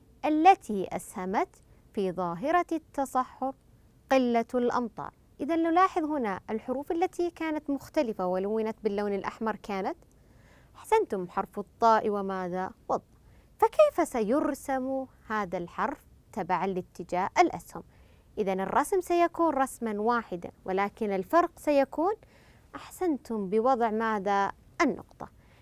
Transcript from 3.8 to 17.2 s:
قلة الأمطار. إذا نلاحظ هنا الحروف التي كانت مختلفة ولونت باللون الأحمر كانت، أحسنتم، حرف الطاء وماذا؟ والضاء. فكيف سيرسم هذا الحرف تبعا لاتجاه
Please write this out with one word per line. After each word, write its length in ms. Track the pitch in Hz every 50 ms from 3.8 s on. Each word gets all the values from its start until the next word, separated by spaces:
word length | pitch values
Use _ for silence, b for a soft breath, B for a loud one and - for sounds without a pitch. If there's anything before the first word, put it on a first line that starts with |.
| - - _ _ _ -
قلة 340 | 269 269 254 240 233 233 226 - -
الأمطار. 580 | 247 240 240 - 247 247 208 - - 143 - - _ _ _ _ -
إذا 160 | 294 262 330
نلاحظ 480 | 330 330 339 320 359 381 370 - 359 311
هنا 360 | 294 311 285 233 202 185 - - -
الحروف 420 | 214 214 - - 247 269 294 -
التي 400 | 349 339 370 359 - - 349 349
كانت 380 | - - 320 320 302 302 - -
مختلفة 580 | 277 269 - - - 320 294 220 202 - 185 180
ولونت 480 | 185 185 190 202 220 220 214 220 220 - -
باللون 300 | 214 202 208 208 208 202
الأحمر 420 | 196 - - - - 226 220 208
كانت، 420 | - - - 202 190 190 254 349 - - _ b b b b b b b b b b b b b
أحسنتم، 540 | - - - 427 453 370 - 220 190 180 175
حرف 300 | - 190 190 - - 202
الطاء 500 | 196 - _ - 233 226 220 214 - 214
وماذا؟ 640 | 208 202 196 196 190 190 185 175 175 185 185 - - _ - -
والضاء. 200 | 262 - - _ - b b b b b b b b -
فكيف 480 | 415 453 - - 605 587 - - 311 -
سيرسم 1000 | - 240 214 190 254 311 311 311 277 - - - 269 262 254 269 269 269 262 - - - - -
هذا 300 | 220 214 202 175 185 180
الحرف 480 | 175 175 - - 196 247 294 - - - - - _ _ -
تبعا 340 | 214 175 175 180 160 180 196
لاتجاه 640 | 185 180 175 - - - 170 - 185 180